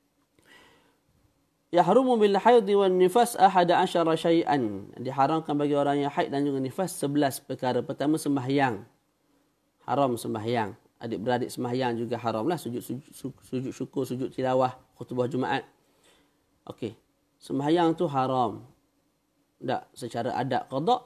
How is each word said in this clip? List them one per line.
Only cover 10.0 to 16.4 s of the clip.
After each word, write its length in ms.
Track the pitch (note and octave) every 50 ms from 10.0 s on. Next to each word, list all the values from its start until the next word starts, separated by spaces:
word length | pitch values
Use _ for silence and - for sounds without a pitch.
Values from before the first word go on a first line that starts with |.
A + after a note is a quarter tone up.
| C#3+ C3 A#2+
sembahyang. 640 | A2 - B2 A2+ A2 G#2 A#2 B2 A#2+ G#2+ G2 G#2+ - _ _ _ -
Adik-beradik 480 | - A#2 A2 E2+ G#2 B2 B2 A#2+ C3 -
sembahyang 480 | - - B2 A#2+ B2 C3 C3 B2 A#2
juga 240 | A#2 A#2+ A2+ A#2+ A2+
haramlah. 400 | A#2 A#2 A2 A2 A2 D3+ F3 D3
Sujud, 240 | - C3 A#2+ A2 F#2+
sujud, 240 | - B2 B2+ - - -
su-, 240 | - - C3 - _ - -
sujud 240 | - B2+ C3 C3
syukur, 320 | - - C3+ - - D3 C3
sujud 280 | - B2+ B2 - - -
tilawah, 400 | - C3 B2+ C3 C3 C3 B2+ - - _ _ _ -
khutbah 320 | B2 - B2+ B2+ B2 A#2+
Jumaat. 320 | - B2+ C3 F2 B2 C3 - - _ _ _ _ _ _ _ _ _ _ _ _ _ _